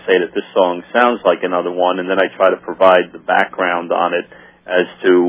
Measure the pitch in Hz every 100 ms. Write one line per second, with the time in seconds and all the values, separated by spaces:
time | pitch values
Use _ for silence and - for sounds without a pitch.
0 | - 90 85 101 - 104 90 87 - 117
1 | 123 113 95 85 92 90 87 90 90 92
2 | 90 95 90 - 95 92 - 85 95 90
3 | 90 82 - 92 95 - 90 87 85 87
4 | 87 85 - - - _ - 90 85 -
5 | 92 90